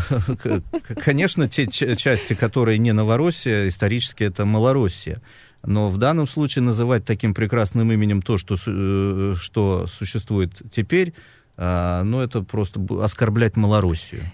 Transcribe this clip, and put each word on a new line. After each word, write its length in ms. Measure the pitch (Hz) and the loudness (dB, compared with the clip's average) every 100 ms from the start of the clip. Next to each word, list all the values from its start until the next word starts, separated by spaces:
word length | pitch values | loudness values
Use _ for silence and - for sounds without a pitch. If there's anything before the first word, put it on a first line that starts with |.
| - 131 | 0 -2
<laughs> 260 | 98 123 | -2 -4
к-, 180 | 120 190 | -2 -4
к-, 340 | - 330 - 113 | -4 -8 -8 -4
конечно, 520 | - 143 185 - 139 | 0 2 2 0 0
те 200 | - 110 | 0 -2
ч-, 260 | - 135 | -2 -2
части, 400 | 113 139 113 - | 0 0 0 0
которые 440 | 110 113 131 113 110 | -2 0 2 2 4
не 120 | 117 | 4
Новороссия, 760 | 107 107 117 170 - 131 104 98 | 2 4 2 2 -2 -2 0 0
исторически 560 | 90 104 120 - - | 0 0 0 -4 -2
это 200 | 104 90 | -4 0
Малороссия. 760 | 104 110 123 135 101 - - - - - - - | 0 2 4 4 0 -2 -10 -12 -14 -20 -20 -10
Но 280 | - 104 104 | -2 0 2
в 60 | 95 | 2
данном 280 | 131 165 143 | 2 2 -2
случае 360 | 156 143 135 | -2 -2 0
называть 420 | 123 110 120 120 | 0 2 2 0
таким 300 | - 104 113 | 0 0 0
прекрасным 580 | 101 107 120 104 117 113 | 0 0 0 0 2 2
именем 280 | 110 104 98 | 4 2 2
то, 160 | 92 101 | 0 -2
что 200 | - 95 | 0 -4
су-, 800 | - 95 98 98 98 95 98 | -2 -2 0 0 0 0 -2
э, 0 | 90 | -4
что 500 | - 113 98 90 87 | -4 0 0 0 -4
существует 640 | - 101 110 - 101 90 - - | -8 -8 -6 -2 0 0 -4 -8
теперь, 400 | - 101 175 175 - - - _ - | -4 0 0 0 -4 -20 -20 _ -6
а, 440 | 90 90 87 90 | -2 0 0 0
ну, 180 | 101 127 | 0 -2
это 220 | 123 113 | -2 -4
просто 360 | 95 107 98 101 | -4 -4 -2 -4
б-, 240 | 95 98 | -4 -2
оскорблять 540 | 104 - 113 107 113 - | -2 0 0 2 2 2
Малороссию. 640 | 104 107 92 80 - - 85 | 4 4 2 0 -6 -10 -10